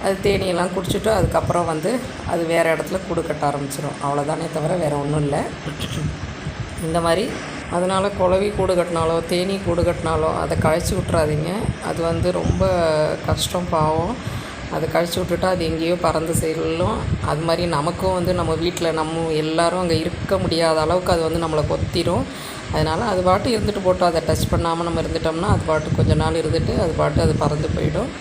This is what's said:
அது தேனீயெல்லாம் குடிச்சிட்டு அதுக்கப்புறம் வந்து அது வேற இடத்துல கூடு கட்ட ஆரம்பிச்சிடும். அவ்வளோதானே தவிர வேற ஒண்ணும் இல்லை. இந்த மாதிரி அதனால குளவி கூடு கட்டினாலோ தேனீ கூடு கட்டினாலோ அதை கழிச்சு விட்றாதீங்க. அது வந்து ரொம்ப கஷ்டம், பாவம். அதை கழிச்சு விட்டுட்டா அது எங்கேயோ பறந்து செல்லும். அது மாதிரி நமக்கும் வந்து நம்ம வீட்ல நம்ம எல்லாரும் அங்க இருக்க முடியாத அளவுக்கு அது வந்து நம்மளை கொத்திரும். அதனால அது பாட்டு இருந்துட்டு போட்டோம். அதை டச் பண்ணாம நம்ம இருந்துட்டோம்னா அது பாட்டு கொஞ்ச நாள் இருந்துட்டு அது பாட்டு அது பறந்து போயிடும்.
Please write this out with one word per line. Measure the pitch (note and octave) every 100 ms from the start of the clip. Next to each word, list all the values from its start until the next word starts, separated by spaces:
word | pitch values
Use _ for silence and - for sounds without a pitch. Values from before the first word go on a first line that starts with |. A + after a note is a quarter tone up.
அது | - F#3+
தேனீயெல்லாம் | G3+ G3 F#3+ F3 F3+ F#3
குடிச்சிட்டு | F3+ G3+ G#3+
அதுக்கப்புறம் | G#3+ F3 E3 E3 F3 E3+
வந்து | D#3 E3+ B3 - - -
அது | E3+ E3
வேற | E3 E3 D#3
இடத்துல | - F#3 F#3
கூடு | E3
கட்ட | D#3+ D3+ D3
ஆரம்பிச்சிடும். | C#3+ C#3+ - C#3+ C#3+ C#3+
அவ்வளோதானே | C#3+ C#3+ D3 E3
தவிர | D#3+ D3+ F3+
வேற | D#3+ D3
ஒண்ணும் | C#3+ D3+
இல்லை. | D3 D3 C#4 - D#3+ D3 - - D3+ - - - - - - - E3
இந்த | E3
மாதிரி | E3+ E3+ A#3+ - - - -
அதனால | E3+ F#3 F#3+ G3
குளவி | G3 F#3 F#3 G#3 G3+
கூடு | F#3 F3+
கட்டினாலோ | F3 E3+ D#3+ E3 E3
தேனீ | F3+ F#3 G3 F#3
கூடு | E3+
கட்டினாலோ | F#3 D#3+ E3 D#3+ D#3 E3
அதை | D#3 E3
கழிச்சு | D#3+ D#3+ E3+ G3+
விட்றாதீங்க. | - E3+ D3+ D3+ D#3+ G3 - - -
அது | D#3+
வந்து | E3 E3+ F3
ரொம்ப | F3+ E3 E3+ F#3+ F3+ E3 D#3 D3+ - -
கஷ்டம், | - - F#3 F3
பாவம். | E3+ D#3 D#3+ E3+ B3 - - - - -
அதை | D#3+ D#3
கழிச்சு | E3 E3+ F#3
விட்டுட்டா | F3+ F3 F#3 F#3
அது | E3
எங்கேயோ | D#3+ E3 F3
பறந்து | F3 D#3 D#3+ E3
செல்லும். | D#3+ D#3+ D#3+ E3 F#3 A3+ - - -
அது | D3
மாதிரி | E3 E3+ F3
நமக்கும் | D#3+ D3+ F3+ F#3
வந்து | F#3 F3
நம்ம | F3+ E3 D#3+
வீட்ல | E3+ F3 E3
நம்ம | D#3+ D#3 E3 E3
எல்லாரும் | D#3 D#3 D#3+ E3+ F3+
அங்க | F3+
இருக்க | E3 E3 - - G3
முடியாத | F3+ E3 E3 D#3+
அளவுக்கு | D#3 F3+ F#3
அது | F3 D#3+
வந்து | E3 E3
நம்மளை | D#3 D3+
கொத்திரும். | D#3+ - - E3+ F#3+ C#4 C#4 - - -
அதனால | D#3 D#3 D#3+ A#3
அது | F#3+
பாட்டு | F#3 F#3 C4+ A3
இருந்துட்டு | G#3 G#3 F#3
போட்டோம். | F#3 F3+
அதை | E3 D#3
டச் | D#3+ -
பண்ணாம | E3+ E3+ E3 E3+
நம்ம | E3
இருந்துட்டோம்னா | D#3+ D#3+ D#3 D#3+ F#3+ F#3+
அது | D#3+
பாட்டு | D#3 D3+ -
கொஞ்ச | -
நாள் | D3+ D#3 E3
இருந்துட்டு | D#3+ E3 - -
அது | F3+ D3+
பாட்டு | D3+ D3+
அது | D#3+ D3+
பறந்து | D3 D3+ D3+ D#3
போயிடும். | D3+ D#3 B3+ -